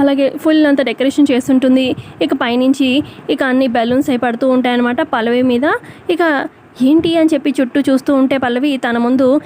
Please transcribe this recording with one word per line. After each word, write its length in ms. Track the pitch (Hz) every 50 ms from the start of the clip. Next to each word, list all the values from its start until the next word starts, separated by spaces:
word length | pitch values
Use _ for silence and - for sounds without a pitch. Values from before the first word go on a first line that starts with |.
అలాగే 320 | 285 277 277 269 277 262 -
ఫుల్ 300 | 285 - 320 311 311 302
అంతా 160 | 294 285 285 277
డెకరేషన్ 480 | 240 226 - 247 277 - - 285 -
చేస్తుంటుంది. 640 | 247 240 262 - 269 262 - 262 254 262 262 254 - - - - - - 330
ఇక 120 | 302 -
పైనుంచి 720 | 269 269 240 240 247 254 262 269 - 277 262 247 285 302 - - - - -
ఇక 120 | - 269 285
అన్ని 260 | 269 254 254 269 262
బెలూన్స్ 420 | 226 247 226 240 247 262 269 -
అవి 80 | 262 240
పడుతూ 300 | 269 247 233 233 - 262
ఉంటాయన్నమాట 520 | 254 254 247 254 247 240 240 240 247 247 320 - -
పల్లవి 280 | 240 220 233 240 247 254
మీద. 240 | 254 247 240 262 320 403 494 - - - - - -
ఇక 380 | 359 311 349 330 294 269 302 320 - - - - - - 247
ఏంటి 340 | 262 302 330 320 339 330
అని 140 | 330 320 311 320
చెప్పి 200 | 277 - 294 262 -
చుట్టూ 200 | 269 247 - 285
చూస్తూ 340 | 269 - 269 262 269 - 285
ఉంటే 240 | 269 262 262 277 269
పల్లవి 380 | 262 247 240 247 262 302 277
తన 220 | 262 - 247 233 233
ముందు 420 | 233 240 254 262 269 254 269 302 294